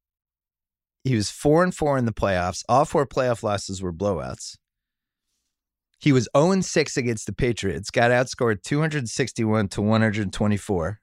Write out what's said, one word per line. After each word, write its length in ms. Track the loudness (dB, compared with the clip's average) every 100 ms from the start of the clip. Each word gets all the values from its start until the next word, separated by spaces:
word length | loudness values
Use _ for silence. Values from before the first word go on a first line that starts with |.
| _ _ _ _ _ _ _ _ _ _
He 120 | -2 0
was 160 | -2
four 320 | -2 2 4
and 100 | 2
four 240 | 0 -2 0
in 80 | 0
the 80 |
playoffs. 500 | 0 0 0 -2 -4 0
All 160 | 2 2
four 220 | 0 0
playoff 340 | 0 0 0
losses 400 | -2 -4 -4 -8
were 100 | -6
blowouts. 680 | -2 -2 -2 -6 -10 -14 -18 _ _ _ _ _ _ _ _ _ _ _ _ _ _
He 120 | 2
was 180 | 4 4 4
oh 160 | 4
and 120 | 2
six 320 | 0 0 0 -2
against 300 | -2 -4 -6
the 80 |
Patriots, 560 | -2 -2 0 -2 -4 -4
got 220 | 2 4
outscored 500 | 4 0 -2 -2 -2
two 180 | -2 -2
hundred 300 | 0 -2 -4
sixty-one 600 | -4 -4 -2 0 2 0
to 120 | 0
one 200 | 2 4
hundred 300 | 2 0 -2
twenty-four. 680 | 0 0 0 0 -2 -2 -6